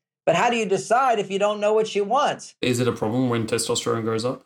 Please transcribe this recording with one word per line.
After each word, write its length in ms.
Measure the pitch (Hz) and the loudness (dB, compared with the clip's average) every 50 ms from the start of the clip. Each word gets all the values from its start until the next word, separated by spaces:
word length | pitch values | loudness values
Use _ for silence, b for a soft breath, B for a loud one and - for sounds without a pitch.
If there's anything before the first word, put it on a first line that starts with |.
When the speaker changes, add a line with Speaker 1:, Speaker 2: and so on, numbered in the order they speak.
| _ _ _ _ - | _ _ _ _ 0
Speaker 1:
But 100 | - 160 | 0 2
how 160 | 170 208 240 | 4 2 2
do 60 | 240 | 2
you 100 | 233 220 | 0 0
decide 540 | 190 190 185 - - 214 247 277 277 233 208 | 0 0 -2 0 2 2 2 4 4 2 0
if 100 | 190 190 | 0 -2
you 80 | 196 196 | -2 -2
don't 220 | 202 208 214 208 | 0 0 0 0
know 120 | 202 208 214 | 0 2 2
what 140 | 220 220 | 2 2
she 140 | 214 - 196 | 0 0 -2
wants? 560 | 202 196 233 269 294 214 151 - - - - _ | -2 0 0 2 2 0 -2 -4 -8 -16 -10 _
Speaker 2:
Is 200 | - - 123 113 | -2 -2 0 0
it 80 | 123 117 | 0 0
a 40 | 113 | 0
problem 360 | - - 107 113 127 131 123 | 0 -2 -2 0 0 0 0
when 180 | 117 117 110 | 0 0 -2
testosterone 580 | 110 - 113 - - 120 113 - 120 117 113 113 | -2 -2 -2 -2 -2 -2 -2 -2 -2 -2 -2 -2
goes 200 | 110 113 113 110 | -2 -2 -2 -2
up 200 | 123 135 135 _ | -4 -6 -6 _